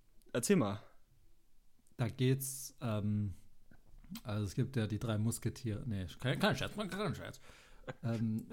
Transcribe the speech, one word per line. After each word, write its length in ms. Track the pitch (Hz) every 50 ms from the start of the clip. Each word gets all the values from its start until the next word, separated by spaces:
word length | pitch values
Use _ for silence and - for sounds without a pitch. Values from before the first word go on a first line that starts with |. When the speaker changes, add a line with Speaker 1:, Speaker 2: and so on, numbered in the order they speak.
| - - - - - - -
Speaker 1:
Erzähl 220 | 123 123 - 202
mal. 260 | 180 117 101 98 98 - - - - - - - - - - - - - - - - - - - - - - - -
Speaker 2:
Da 120 | 123 107
geht's, 680 | - - 127 131 135 135 - - - - - - - -
ähm, 540 | - 117 107 107 98 104 104 107 104 98 87 - - - - - - - - - - - - - - - 190 233 -
also 220 | 107 104 107 104
es 100 | 95 -
gibt 200 | - 123 - -
ja 120 | 123 110 98
die 100 | 107 101
drei 220 | - 113 107 104
Musketiere. 640 | 107 117 113 - - 113 - - - 113 101 104 -
Nee, 220 | 120 104 98 92 87 - -
kein, 200 | - 123 - 135
kein 160 | 139 208 170
Scherz, 200 | 135 - - -
kein, 140 | 208 220 180
kein 240 | - 196 214 170 104
Scherz. 260 | 90 87 - - - - - - - - - - - - - 127 - -
Ähm, 440 | 117 117 110 117 110 110 110 - -